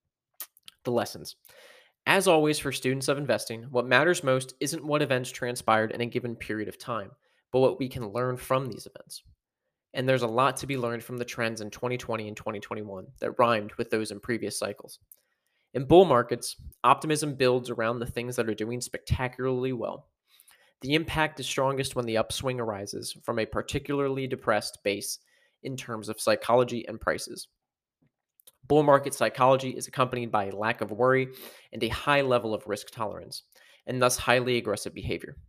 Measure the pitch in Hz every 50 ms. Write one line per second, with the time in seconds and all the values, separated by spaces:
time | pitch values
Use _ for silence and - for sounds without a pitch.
0 | _ _ _ _ _ _ _ - - - _ _ _ - - _ - 127 120 113
1 | 104 - - 82 - - - _ _ - - - - - - - _ _ _ _
2 | - - 165 196 185 190 165 156 151 151 147 - - 139 127 - - 131 131 135
3 | 131 151 139 143 147 127 110 - - - 113 113 117 143 127 123 120 127 123 131
4 | 151 175 175 175 139 131 131 131 131 - - - 147 147 165 160 143 151 147 151
5 | 147 127 131 127 127 127 - - 131 120 123 - - 110 110 110 110 110 - 117
6 | 120 117 117 117 120 117 113 - - - 107 107 104 98 - - - 127 117 107
7 | 98 - - _ _ _ _ _ _ _ - 131 131 117 - - 135 123 - 131
8 | 117 101 98 120 127 127 127 127 - - 131 135 139 120 - - - - - -
9 | - - - - - - - _ _ _ _ _ _ _ _ _ _ _ - 135
10 | 127 131 131 123 120 113 113 123 135 135 131 - 135 131 139 127 120 117 117 113
11 | - - 127 120 120 - - 123 117 113 113 110 107 104 - - 123 123 123 123
12 | - - 113 110 107 107 104 - - 117 110 101 - - 113 107 104 104 98 92
13 | 98 - - - - - - - 120 117 117 107 104 110 - - 113 - 113 110
14 | 110 - 101 104 - - 117 107 104 101 - - 101 101 104 - - - - -
15 | _ - - _ _ _ _ _ _ _ _ _ _ _ - 147 135 135 160 180
16 | 196 160 131 120 120 - 120 120 - - - - - - - _ - 123 135 -
17 | - 156 151 147 156 147 135 131 131 123 123 127 127 127 113 120 113 113 123 120
18 | 117 - - 120 120 123 123 123 110 113 104 - 107 117 123 123 - - - -
19 | - - - - 127 123 - - 127 131 131 123 127 131 127 113 101 95 92 -
20 | - _ _ _ _ _ _ _ _ _ _ _ _ _ _ _ 127 135 147 160
21 | 156 - - 160 156 156 156 - 127 - - 143 135 135 135 131 135 - - 127
22 | 120 117 110 107 113 - - - 139 131 127 123 117 110 104 98 101 101 - 101
23 | 107 - - - - - 120 113 110 - - 104 - - - 139 - - 143 139
24 | 139 135 135 135 131 123 127 - - 120 107 104 - - - - - 101 101 104
25 | - - - - _ _ _ _ _ _ _ _ - 135 131 123 - - 113 110
26 | 104 107 110 - - 117 107 - - - 117 123 123 117 120 117 - - 110 -
27 | - 87 78 - - - - - - _ _ _ _ _ _ _ _ _ _ _
28 | _ _ _ _ _ _ _ _ _ _ _ _ - - 143 151 147 147 139 139
29 | 139 139 - - 120 110 - 127 127 131 135 127 131 127 113 - - - - 135
30 | 127 120 127 120 120 113 110 107 98 98 98 98 107 113 117 - 107 101 107 104
31 | 123 127 131 131 131 127 - - - - - - - _ - 113 117 104 - -
32 | - 147 143 143 135 127 123 117 107 110 107 - - - 101 - - - - 117
33 | 110 101 92 90 87 - - - - _ _ _ _ _ - _ - - 127 123
34 | 123 123 - - - 123 120 127 123 127 123 117 - 107 95 - - - - -
35 | 92 113 87 82 - - - - -